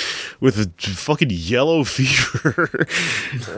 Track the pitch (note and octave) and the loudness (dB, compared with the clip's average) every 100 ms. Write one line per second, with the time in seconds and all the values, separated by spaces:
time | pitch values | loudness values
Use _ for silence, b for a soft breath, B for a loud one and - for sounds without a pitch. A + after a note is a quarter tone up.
0 | B B B B C3 G#2 G2 - - F#2 | B B B B 2 4 0 -2 -6 -4
1 | - D3+ C#3+ F2 E2 A#2+ D3 E3 B2 - | -2 0 2 0 0 2 4 4 2 0
2 | C3 - - B2 D3+ A#2+ E3 - - B | 2 2 0 0 0 0 -2 0 -2 B
3 | E3+ B B C3 B | -2 B B -8 B